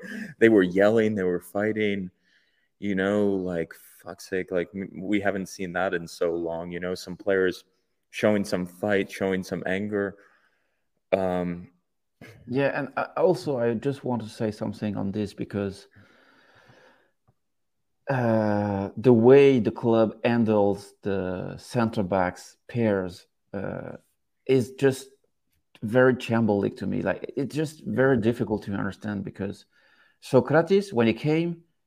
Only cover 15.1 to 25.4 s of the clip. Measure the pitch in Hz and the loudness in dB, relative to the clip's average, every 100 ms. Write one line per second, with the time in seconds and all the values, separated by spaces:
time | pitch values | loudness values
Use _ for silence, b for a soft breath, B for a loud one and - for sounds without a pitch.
15.1 | 98 104 - - 101 98 95 - b b | -4 -6 -8 -8 -4 -4 -6 -18 b b
16.1 | b b b b b b b b b b | b b b b b b b b b b
17.1 | b _ _ _ _ _ _ _ _ - | b _ _ _ _ _ _ _ _ -4
18.1 | 135 120 110 107 104 104 98 98 - 120 | -2 2 2 2 0 0 -2 -4 0 6
19.1 | 117 117 139 139 131 107 - 123 113 110 | 8 10 10 8 6 0 -2 0 2 2
20.1 | - 123 120 110 107 101 98 - _ 104 | 0 0 2 2 4 2 0 -8 _ -6
21.1 | 98 90 92 95 92 - 123 113 113 92 | -4 -4 -6 -8 -12 -6 -2 -2 -2 -2
22.1 | 98 90 - - _ _ 123 113 98 92 | 0 0 -2 -16 _ _ -2 0 0 -2
23.1 | 87 _ _ _ 98 98 92 85 - _ | -10 _ _ _ -10 -8 -10 -12 -16 _
24.1 | _ _ _ - 131 117 - 135 127 - | _ _ _ 0 2 2 0 0 0 -10
25.1 | _ _ _ | _ _ _